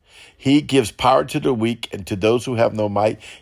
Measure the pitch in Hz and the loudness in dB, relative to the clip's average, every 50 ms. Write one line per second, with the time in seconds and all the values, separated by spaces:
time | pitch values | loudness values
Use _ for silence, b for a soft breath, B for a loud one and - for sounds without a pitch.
0 | B B B B B B B B - 135 143 151 143 120 131 143 208 - - - | B B B B B B B B 0 2 2 2 2 2 2 2 2 0 -2 -2
1 | - 127 135 - 151 135 - 151 143 143 131 110 113 117 120 - - - - - | 2 2 4 2 2 0 -4 -4 -2 -2 -2 0 -2 -2 -4 -4 -10 -14 -14 -12
2 | 90 - 107 95 95 107 120 123 - 135 127 113 117 113 107 110 107 104 101 101 | -10 -8 -6 0 2 2 2 2 0 -2 -2 0 0 0 0 -2 -4 -2 0 0
3 | 107 110 - - B B B B | 0 0 -2 -4 B B B B